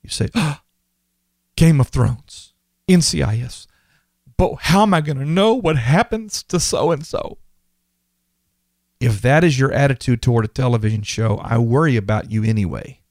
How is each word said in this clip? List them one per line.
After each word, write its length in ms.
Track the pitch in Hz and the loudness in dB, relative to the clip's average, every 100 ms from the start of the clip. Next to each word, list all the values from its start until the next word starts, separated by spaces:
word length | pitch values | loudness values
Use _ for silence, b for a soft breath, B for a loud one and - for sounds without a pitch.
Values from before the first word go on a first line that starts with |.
You 60 | - | -12
say, 220 | - 92 | -6 -4
"Ah, 280 | 233 156 143 _ _ _ _ _ _ _ _ _ - | -2 -2 -4 _ _ _ _ _ _ _ _ _ 2
Game 220 | 160 147 | 4 4
of 80 | 123 | 2
Thrones, 640 | 135 120 117 - - - _ _ _ - | 0 0 -2 -12 -20 -20 _ _ _ 2
N 140 | 180 | 2
C 200 | 151 160 | 2 -2
I 140 | - 110 | -2 -2
S, 300 | 127 - - _ _ _ _ _ _ - | -6 -14 -20 _ _ _ _ _ _ -2
but 160 | 180 147 | -2 -2
how 220 | - 185 | 0 2
am 120 | 214 | 4
I 80 | 170 | 2
gonna 240 | 151 135 143 | 0 -6 -2
know 280 | 170 214 | 2 2
what 220 | 254 170 151 | 2 0 0
happens 680 | 117 165 233 220 214 - | 2 2 0 -4 -8 -12
to 160 | - 175 | -4 -4
so-and-so?" 800 | - - 147 151 160 - - - - _ _ _ _ _ _ _ _ _ _ _ _ _ _ _ | -2 -2 0 -2 -6 -8 -8 -14 -20 _ _ _ _ _ _ _ _ _ _ _ _ _ _ _
If 220 | 123 101 | -2 0
that 240 | 123 147 | 2 4
is 140 | 175 127 | 4 2
your 140 | 135 | 0
attitude 500 | - 139 127 - 120 | 2 0 0 -2 0
toward 240 | - 117 110 | 2 0 -2
a 20 | |
television 540 | - 131 117 107 110 | -2 0 0 0 -2
show, 340 | 104 - 110 104 | -6 -4 -2 -2
I 220 | - 113 | -2 0
worry 400 | 117 127 160 117 | 2 2 2 0
about 320 | 101 107 - | 0 -4 -2
you 120 | 110 | -2
anyway. 600 | 110 107 92 60 - - _ | 0 0 -2 -6 -12 -20 _